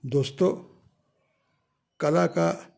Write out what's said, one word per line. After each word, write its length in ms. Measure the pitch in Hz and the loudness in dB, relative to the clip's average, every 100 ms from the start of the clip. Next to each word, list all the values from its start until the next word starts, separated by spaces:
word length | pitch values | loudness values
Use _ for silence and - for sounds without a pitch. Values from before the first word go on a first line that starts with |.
| 135 | -2
दोस्तों, 420 | 143 131 - 185 - - - _ _ _ _ _ _ _ _ _ _ _ _ | -2 -2 0 0 0 -10 -20 _ _ _ _ _ _ _ _ _ _ _ _
कला 260 | 151 165 175 | 0 2 2
का 240 | - 165 175 - | 2 0 -2 -10